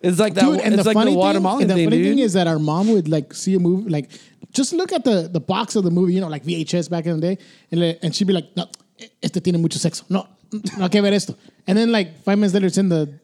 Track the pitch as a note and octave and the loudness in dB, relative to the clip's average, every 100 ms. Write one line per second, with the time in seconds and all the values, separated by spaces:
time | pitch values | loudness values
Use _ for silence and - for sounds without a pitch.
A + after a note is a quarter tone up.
0 | F3+ F3+ G#3+ F3 C4 D4 G#3+ G3+ G#3 G#3+ | 0 0 0 4 2 4 2 2 4 4
1 | A#3 C#4 F#3+ G3+ F#3+ A#3+ F#3+ F3+ E3 E3 | 2 2 2 2 0 0 2 2 2 2
2 | F#3 A3 A#3+ F#3 E3+ D#3+ D3+ D#3+ G#3 G#3+ | 2 2 2 2 0 0 0 0 2 2
3 | D#3 D#3 D3 - - F#3+ F3 F#3 G#3+ D#3 | 2 -2 -4 -8 -2 0 2 0 -2 -4
4 | C3 - - _ - - C4+ E4+ F4+ F4 | -6 -14 -20 _ -8 -4 -2 -2 -2 -2
5 | B3+ G3+ E3 F3 - F#3+ A3+ A3 F3+ E3+ | 0 0 0 -6 -2 -4 -2 0 0 2
6 | F#3 F3+ F3+ D3+ C3 E3+ D3+ F3 D3 E3+ | 2 0 -2 -8 -6 -6 -2 -4 -2 -4
7 | E3 D#3+ E3+ F#3+ - - _ E3+ E3+ E3 | -4 -2 -2 -4 -8 -20 _ -2 -2 -2
8 | E3+ - G3 F#3 - - F3 - _ _ | -6 -2 0 0 -2 -10 -10 -12 _ _
9 | A3+ _ - F#3 F#3+ E3+ E3 - E3 - | -20 _ -6 -4 -2 0 0 0 -4 -4
10 | - F#3 - _ _ G#3+ G#3 - F#3 G#3 | -4 -4 -4 _ _ -8 -8 -4 0 2
11 | G3+ G3+ - - - _ - G3 A#3 A3+ | 2 0 -2 -12 -16 _ -2 0 2 0
12 | F3 D#3+ - G3+ G#3 F#3+ F#3+ - G3 E3 | -2 -6 -2 2 2 2 0 0 2 0
13 | D3+ C#3+ | -2 -8